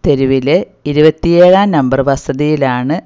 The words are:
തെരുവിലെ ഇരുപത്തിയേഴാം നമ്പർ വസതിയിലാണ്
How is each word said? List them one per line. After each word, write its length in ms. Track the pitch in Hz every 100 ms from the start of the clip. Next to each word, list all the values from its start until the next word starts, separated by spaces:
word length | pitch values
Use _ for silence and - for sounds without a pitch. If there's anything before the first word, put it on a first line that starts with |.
| 156
തെരുവിലെ 600 | 135 135 135 127 170 208 _ 147
ഇരുപത്തിയേഴാം 840 | 147 156 156 165 170 180 185 202
നമ്പർ 300 | 165 131 131
വസതിയിലാണ് 1000 | 135 135 - 135 147 151 135 123 127 170